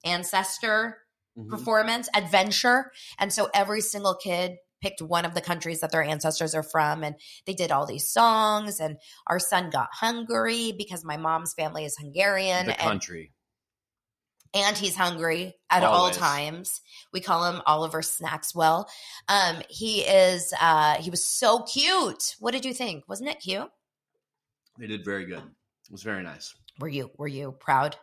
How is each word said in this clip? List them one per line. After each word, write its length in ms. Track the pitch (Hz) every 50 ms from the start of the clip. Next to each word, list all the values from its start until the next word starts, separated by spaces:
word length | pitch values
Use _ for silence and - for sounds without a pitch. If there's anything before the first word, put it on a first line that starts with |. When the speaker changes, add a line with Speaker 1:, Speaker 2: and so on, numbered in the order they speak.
| -
Speaker 1:
ancestor 960 | 165 175 175 180 - - 190 190 - - - - 226 214 214 220 233 220 - _ _ _ _ _ _ _ -
Speaker 2:
Mm-hmm. 120 | 110 107
Speaker 1:
performance 580 | - 214 127 226 220 214 220 226 226 240 247 - -
adventure. 720 | 208 190 165 175 196 190 208 202 - - 247 247 254 269 269 - - - - -
And 160 | - 202 196 -
so 160 | 220 208 190 -
every 260 | 202 196 196 208 220
single 360 | 208 - - 202 202 196 185
kid 400 | 185 - - 175 175 180 180 180 - _ _ _ _ -
picked 180 | 196 190 -
one 240 | 165 160 170 170 175
of 100 | 170 170
the 60 | 175
countries 400 | 165 - 175 165 156 165 170 160
that 120 | - 156 160
their 100 | 160 156
ancestors 500 | 147 156 147 - 160 156 - 170 156 160
are 120 | 156 151
from. 400 | - - 160 156 151 151 160 156
And 100 | 151 147 - - - - - _
they 80 | - 196
did 160 | 180 180 165
all 160 | 151 135 147
these 240 | - - 143 - -
songs. 680 | - - 233 233 220 220 220 214 214 208 214 208 196 -
And 160 | 160 160 151 147 - - - - _ -
our 100 | 165 180
son 320 | 180 - 208 180 180 170
got 180 | 151 139 117 - -
Hungary 800 | - - 226 233 233 233 226 233 226 226 226 233 233 233 226 208
because 280 | 180 208 - 180 170 160
my 120 | 160 147
mom's 380 | 151 160 160 160 160 170 165 -
family 300 | - 160 151 147 156 151
is 120 | 147 143
Hungarian. 720 | - 151 143 139 170 190 202 202 190 190 190 185 180 180
Speaker 2:
The 60 | - -
Speaker 1:
And 180 | - - 117
Speaker 2:
country. 420 | 104 95 - - 87 82 80 76 _ _ _ _ _ _ _ _ _ _ _ _ _ _ _ _ _ _ _ _ _ _ _ _ -
Speaker 1:
And 220 | 202 196 202 208
he's 200 | 202 196 190 160
hungry 580 | 180 185 175 175 165 160 165 160 170 180 185 - _ _ -
at 160 | 170 180 175
all 180 | 180 - 175 180
Speaker 2:
Always. 140 | 180 180
Speaker 1:
times. 640 | - - 143 143 143 147 151 156 170 185 - - - - _ - - - _ -
We 80 | 185
call 320 | 180 - 185 165 175 175 170
him 100 | 175 -
Oliver 340 | - 151 156 160 160 156 160
Snackswell. 840 | 156 - - - 165 - 160 156 - - - 175 165 160 160 170 214 - - - - - - - - -
Um, 340 | 196 202 190 175 165 170 - -
he 320 | - - 220 220 220 202
is, 540 | - - 196 190 185 185 185 175 175 - 175 -
uh, 380 | 165 165 160 156 151 151 151
he 140 | - 160 180
was 140 | 175 175 -
so 380 | - - - - 226 226 233 220
cute. 760 | - - 262 285 330 370 370 320 - 113 - - - - -
What 140 | 214 233 240
did 120 | 262 254
you 80 | 262 247
think? 320 | - 254 226 175 147 - -
Wasn't 200 | 190 196 247 285
it 120 | - -
cute? 280 | - 175 190 196 262 359 - _ _ _ _ _ _ _ _ _ _ _ _ _ _ _ _ _ _ _ _ -
Speaker 2:
They 80 | 120
did 180 | 107 107 104 87
very 220 | 101 98 98 90
good. 160 | 90 90 80 76
It 500 | 78 - _ _ _ _ _ _ _ -
was 100 | 98 92
very 200 | 110 104 95 90
nice. 320 | 85 73 - - - - _ _ - _ -
Speaker 1:
Were 100 | 139 160
you, 220 | 139 143 127 120 -
were 120 | - 147 151
you 240 | 139 135 143 135 131
proud? 440 | 135 - - 143 131 139 151 151 -